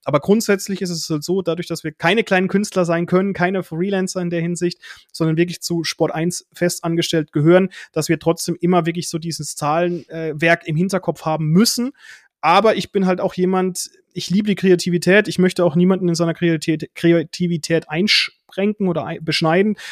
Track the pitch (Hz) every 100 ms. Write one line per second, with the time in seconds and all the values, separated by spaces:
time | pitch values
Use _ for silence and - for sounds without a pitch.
0 | - 143 - 220 214 196 - 185 180 170
1 | - 156 147 190 175 165 165 165 156 -
2 | 165 220 - 185 185 196 208 190 175 165
3 | 170 180 196 180 180 190 165 160 196 196
4 | 190 185 175 170 170 175 175 - - -
5 | _ - 160 160 175 170 - 170 160 -
6 | 156 160 170 - - - 175 - 170 165
7 | 165 165 151 156 151 180 190 - - 165
8 | 151 160 165 170 - 165 175 180 165 170
9 | - 170 165 151 147 - 147 160 175 175
10 | - 165 160 156 165 170 - 151 190 185
11 | - 156 160 156 156 170 233 - 247 -
12 | - - _ _ 151 185 220 202 - 202
13 | 185 185 180 - 180 185 185 180 - _
14 | _ 180 - 185 214 190 190 175 180 170
15 | 175 202 202 170 185 - 175 160 180 190
16 | 180 165 165 160 175 160 - 156 - -
17 | 170 170 151 - 175 170 - 165 - 156
18 | 214 - - _ _ - 208 208 190 156
19 | 117 165 160 147 160 175 214 202 -